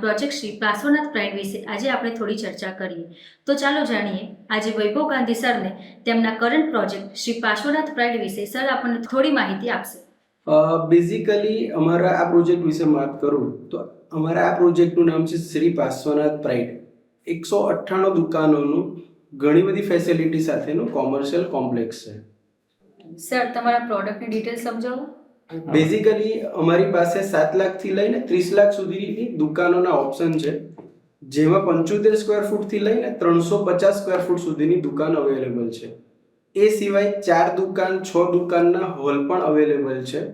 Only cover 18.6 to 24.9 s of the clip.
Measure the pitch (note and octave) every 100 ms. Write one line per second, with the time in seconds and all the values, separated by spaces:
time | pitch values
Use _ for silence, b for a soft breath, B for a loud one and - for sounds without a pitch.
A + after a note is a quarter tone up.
18.6 | C#3+ E3+ - - - _ _ C#3 C#3+ D#3+
19.6 | G3 F3+ - E3+ E3 E3 D#3+ D#3 D#3+ C3+
20.6 | - E3 A#3+ C#3+ C3 C#3 C#3 E3+ - C3+
21.6 | B2 A#2 A2 - A2+ G#2+ - _ _ _
22.6 | _ _ _ _ D#3+ E3+ - B3+ A#3 A#3+
23.6 | A#3+ A#3+ A#3+ G3+ G3 G#3 A3 G#3+ A3+ A#3
24.6 | A3 A3+ B3